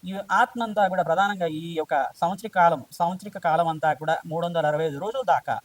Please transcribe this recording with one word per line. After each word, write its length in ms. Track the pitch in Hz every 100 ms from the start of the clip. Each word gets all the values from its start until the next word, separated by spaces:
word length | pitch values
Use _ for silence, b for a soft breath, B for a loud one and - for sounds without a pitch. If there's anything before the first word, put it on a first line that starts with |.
ఈ 80 | 180 196 196
ఆత్మ 320 | 190 247 240
అంతా 260 | 233 214 196
కూడా 140 | 185
ప్రధానంగా 440 | 165 165 202 202 170
ఈ 280 | 156 165 165
యొక్క 140 | 156 151 131 -
సంవత్సరిక 320 | 170 190 220
కాలం, 300 | 190 170 156 120
సంవత్సరిక 460 | - 170 185 202 196
కాలం 300 | 175 156 170
అంతా 240 | 156 156
కూడా 220 | 147 156 160 170
మూడు 200 | 160 170
వందల 200 | 170 151
అరవై 180 | 151
ఐదు 140 | 160 143
రోజుల 260 | 190 254 233
దాకా 280 | 147 - 110